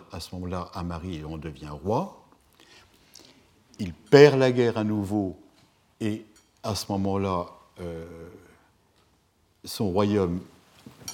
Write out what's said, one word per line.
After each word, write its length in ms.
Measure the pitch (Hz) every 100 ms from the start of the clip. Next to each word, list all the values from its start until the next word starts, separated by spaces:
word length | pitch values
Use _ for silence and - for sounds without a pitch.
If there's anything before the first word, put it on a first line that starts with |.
| -
à 80 | 90
ce 160 | - 90
moment-là 340 | 90 90 87
à 100 | 95
Marie 340 | 87 85 92 80
et 60 |
en 140 | 76 80
devient 340 | 78 69 76
roi. 480 | 73 92 123 196 - - _ _ _ - - - _ _ - - - _ _ _ -
Il 120 | 92
perd 440 | 80 - 143 147 135
la 140 | 131
guerre 260 | 123 120 110
à 60 |
nouveau 520 | 107 107 95 104 95 82 - _ _ _ _ -
et 260 | 110 110 - - _ _
à 140 | 113 101
ce 160 | -
moment-là, 560 | 98 98 98 98 90 87 - - -
euh, 240 | 87 82 85 85 82 - - - _ _ _ _ _ _ _ _ _ _ -
son 240 | - 101
royaume 520 | 92 104 104 90 90 - - _ - - - -